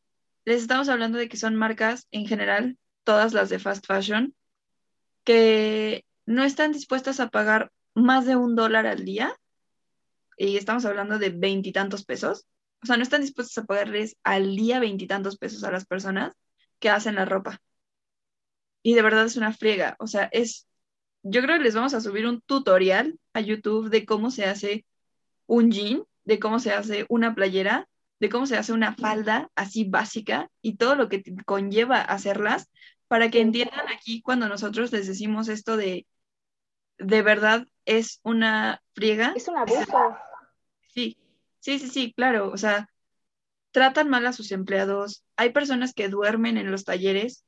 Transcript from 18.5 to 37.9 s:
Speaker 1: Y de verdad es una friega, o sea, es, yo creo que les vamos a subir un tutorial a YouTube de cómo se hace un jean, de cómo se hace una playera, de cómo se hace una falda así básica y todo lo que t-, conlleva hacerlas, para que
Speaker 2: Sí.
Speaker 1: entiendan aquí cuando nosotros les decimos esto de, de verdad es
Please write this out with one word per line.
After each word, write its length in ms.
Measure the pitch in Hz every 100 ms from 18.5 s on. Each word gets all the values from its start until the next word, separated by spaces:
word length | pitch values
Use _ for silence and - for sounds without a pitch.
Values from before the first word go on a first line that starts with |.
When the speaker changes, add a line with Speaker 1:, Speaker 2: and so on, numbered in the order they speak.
| _ _ _
Speaker 1:
Y 100 | 226
de 80 | 233
verdad 240 | 214 220 220
es 100 | 233
una 160 | 220
friega, 420 | 220 214 202 156 -
o 80 | 220
sea, 220 | 208 196
es, 360 | - 233 - _ _ _ _ _ _
yo 180 | 196 226
creo 160 | 262 330
que 60 |
les 120 | 254 214
vamos 180 | 262
a 80 | 254
subir 260 | 220 202 226
un 140 | 240
tutorial 800 | - 277 269 185 190 190 277 330 _
a 80 | -
YouTube 480 | 208 214 214 220 220
de 160 | 214 214
cómo 260 | 214 226
se 140 | 254 196
hace 400 | 202 202 214 - _ _ _ _ _ -
un 240 | 233 233
jean, 320 | 202 208 277 427 _ -
de 140 | 214
cómo 200 | 214 226
se 140 | 240
hace 320 | 202 214 208 208
una 260 | 233 233 220
playera, 520 | 196 190 190 247 381 _ _ _
de 100 | 214
cómo 160 | 240 277
se 100 | 220
hace 160 | 220
una 220 | 226 214 220
falda 540 | 220 214 214 220 311 -
así 300 | 196 220 202
básica 640 | 185 220 226 214 262 320 _
y 160 | 226 202
todo 180 | 233 285
lo 140 | 214
que 100 | 196
t-, 160 | 196 185 -
conlleva 560 | 196 196 208 240 254
hacerlas, 680 | - 196 202 196 208 311 - _ - _ _
para 220 | 226 226
que 80 | 233
Speaker 2:
Sí. 40 |
Speaker 1:
entiendan 440 | 220 233 240 277 277
aquí 320 | 233 - 226
cuando 260 | - 247 220
nosotros 420 | 202 208 208 233
les 160 | 226 196
decimos 420 | 190 214 214 226
esto 280 | 214 220 220
de, 300 | 196 180 - _ _ _ _ _ _ _ _ _
de 220 | 190 214
verdad 460 | 208 208 214 226 247 _
es 340 | -